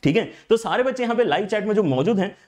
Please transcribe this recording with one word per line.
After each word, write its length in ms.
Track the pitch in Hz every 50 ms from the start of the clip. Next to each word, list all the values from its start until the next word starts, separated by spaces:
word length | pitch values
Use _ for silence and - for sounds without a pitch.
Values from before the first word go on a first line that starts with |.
| -
ठीक 140 | - 156 226
है। 140 | 202 - - - - -
तो 80 | 220 226
सारे 260 | 226 190 165 220 254
बच्चे 200 | 262 254 254 247
यहां 120 | 233 233
पे 80 | 220 240
लाइव 220 | 190 143 165 208
चैट 200 | 190 226 214 190
में 100 | 214 214
जो 80 | 208 208
मौजूद 360 | 156 131 127 165 196 233 196
हैं, 160 | 180 196 - - _